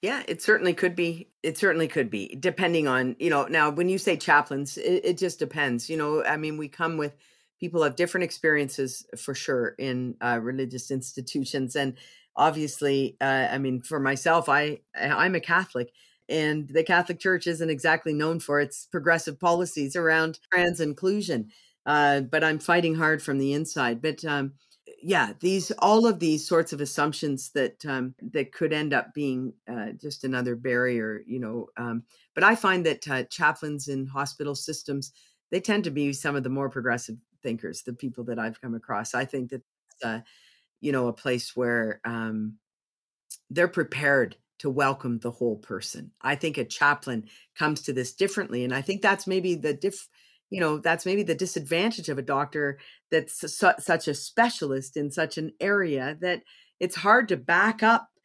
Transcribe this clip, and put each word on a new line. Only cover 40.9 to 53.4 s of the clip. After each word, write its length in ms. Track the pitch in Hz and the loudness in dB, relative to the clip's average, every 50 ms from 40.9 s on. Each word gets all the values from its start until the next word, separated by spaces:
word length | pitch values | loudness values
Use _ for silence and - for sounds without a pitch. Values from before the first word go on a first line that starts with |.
know, 180 | 139 131 123 120 | 0 0 0 0
a 40 | |
place 420 | 113 - - 135 123 120 - - - | -2 -4 -2 -2 -2 -2 -4 -6 -4
where, 460 | 123 127 120 120 117 113 110 104 - - | -2 0 0 0 0 0 -2 -4 -6 -8
um, 480 | 117 117 117 113 113 107 107 107 107 107 - _ _ _ _ _ _ _ _ _ _ _ _ _ _ - - _ _ | -6 -6 -4 -4 -4 -4 -4 -4 -6 -8 -12 _ _ _ _ _ _ _ _ _ _ _ _ _ _ -20 -20 _ _
they're 180 | 139 165 175 175 | 2 2 2 2
prepared 680 | - 175 147 - - 135 147 143 143 135 120 113 - _ _ _ _ - | 2 -2 -2 -2 -4 -2 2 4 4 4 4 2 -2 _ _ _ _ -6
to 100 | - 143 | -4 -2
welcome 480 | 127 139 139 135 135 139 - 127 120 113 | 0 2 2 2 0 -2 -4 -4 -4 -4
the 140 | - 117 | -4 -8
whole 240 | 120 - 123 120 107 | -4 -2 -2 -2 -2
person. 560 | 107 - - 101 92 - - - - 76 - _ _ | -4 -8 -10 -10 -8 -8 -10 -12 -12 -14 -16 _ _
I 120 | - 131 143 | -2 -2 -2
think 220 | 139 - 160 147 | -2 -2 -4 -2
a 80 | 143 127 | -4 -6
chaplain 640 | - - - 143 143 143 - - 135 123 110 107 - - - _ _ _ - | -6 0 2 4 4 4 2 -2 -4 -4 -4 -6 -8 -20 -20 _ _ _ -2
comes 240 | 156 151 151 147 | 0 0 0 -2
to 100 | - - | -4 -4
this 220 | 131 127 123 123 - | -4 -4 -4 -4 -2
differently. 500 | - 196 190 - 208 185 - - 123 123 | -2 -2 0 0 -4 -4 -4 -4 -2 -2
And 80 | 127 | -2
I 80 | 131 135 | -2 -2
think 220 | 135 - 190 196 | -2 -4 -4 2
that's 240 | 220 202 196 190 - | 2 2 2 2 0
maybe 280 | 190 190 190 175 185 175 | -2 -2 0 0 0 -2
the 200 | 156 147 151 143 | 0 0 -2 -2
diff-, 340 | - - 202 202 - - _ _ _ _ _ _ _ _ _ | 0 -2 -4 -4 -6 -16 _ _ _ _ _ _ _ _ _
you 100 | 196 190 | -2 0
know, 180 | 170 156 151 151 | 0 0 0 0
that's 260 | - 170 165 170 - | 0 0 0 0 0
maybe 180 | 185 190 202 | 0 0 0
the 120 | 208 165 165 | 2 0 0
disadvantage 720 | 147 185 180 - 180 147 135 165 165 196 226 220 - 156 160 | -2 -2 -4 -4 -6 -4 -2 0 2 2 0 -2 -4 -6 -6
of 80 | 143 | -6
a 60 | 135 | -4
doctor 560 | 131 131 139 139 143 139 - 151 147 139 143 139 - - - _ _ _ | -2 -2 -2 -2 -2 -2 -2 -2 -2 -2 -4 -6 -14 -20 -20 _ _ _
that's 300 | 160 170 - - - - | 0 0 0 0 -10 -10